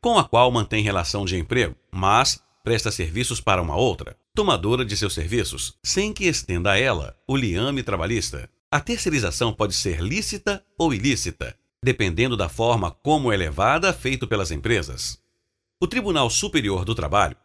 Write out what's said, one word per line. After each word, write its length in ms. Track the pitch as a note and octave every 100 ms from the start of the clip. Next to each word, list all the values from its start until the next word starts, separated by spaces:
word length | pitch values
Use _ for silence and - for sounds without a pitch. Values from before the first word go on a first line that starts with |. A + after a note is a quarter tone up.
com 180 | A#3+ A3+
a 60 |
qual 260 | C#3 A2+ B2+
mantém 320 | A#2+ G2+ A2
relação 440 | G#2 G2 E2+ G#2 F#2+
de 100 | F2+
emprego, 400 | E2 A#2+ G#2+ - _
mas 500 | F#2 F#2+ G#2+ C3+ - _ _
presta 260 | - A2+ A2+
serviços 520 | - D#2+ F2 B2 A#2
para 180 | - F#2+
uma 160 | E2+ D2+
outra, 400 | B2 F2+ - - _
tomadora 520 | - G#3 A#2 F#2+ B2 A#2+
de 100 | G2
seus 160 | G2+
serviços, 640 | - D#2+ A#2 - - - -
sem 320 | - - G#3
que 100 | G#3+
estenda 480 | F#3+ D3+ - F2+ F#2
a 60 | G2
ela 360 | C3 G2 C#2+ - -
o 80 | C3+
liame 460 | A#2+ F2 B2 C#3
trabalhista. 680 | A#2+ G2 E2 A2+ - D2 B1 _ _
A 100 | D3
terceirização 720 | C#3+ A#3 - D3+ G2+ - A#2+
pode 220 | - G#2+
ser 260 | - G2+ D#2+
lícita 640 | F2+ F3 - G#3 - G3 _ _
ou 160 | E3
ilícita, 600 | A#2 A#2+ B2+ - - - - _ _
dependendo 540 | B2+ C3 G2 E2+ B2+ A#2+
da 100 | F2
forma 420 | - A2+ A#2 F2+
como 400 | - - D#3 C3
é 60 | G#2
levada 540 | E2 D2 G#2 D3+ F#3+
a 20 |
feito 340 | E3+ C3 C3 B2+
pelas 240 | G#2+ F2
empresas. 680 | D#2 D#2 A2+ D2+ B1 - - _ _ _ _ _ _
O 80 | F3+
Tribunal 440 | B3 G#3 D#3+ B2
Superior 560 | - C#3+ D#3 G#2+ F#2+ F2
do 80 |
Trabalho 420 | A2+ D#2 F#2 F2 B1+